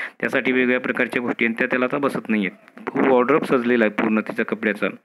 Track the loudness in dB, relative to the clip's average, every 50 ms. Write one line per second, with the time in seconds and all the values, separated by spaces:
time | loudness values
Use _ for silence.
0 | -10 -10 -8 -6 -4 -2 0 0 0 2 2 2 2 2 2 0 0 -2 -2 -2
1 | -2 0 -2 -4 -2 -2 -2 0 0 0 0 0 -2 -2 0 0 0 0 -2 0
2 | -2 -2 -2 -2 -4 -2 0 0 0 -2 -4 -8 -20 -20 -20 -12 -10 -6 -2 0
3 | 2 4 4 4 4 4 2 2 2 2 0 0 2 2 2 4 2 2 2 0
4 | 0 0 2 0 -2 -2 -4 -4 -4 -4 -4 -4 -2 -2 -2 -2 -2 -4 -4 -8
5 | _